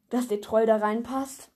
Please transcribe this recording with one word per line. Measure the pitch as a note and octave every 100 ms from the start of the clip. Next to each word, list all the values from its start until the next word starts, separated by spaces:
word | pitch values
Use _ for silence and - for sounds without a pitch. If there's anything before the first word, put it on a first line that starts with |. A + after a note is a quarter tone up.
| _
dass | A#3+ A#3+
der | G#3
Troll | - A3 A3+
da | G#3+
reinpasst, | G#3 A3+ A#3+ C4+ C4+ - -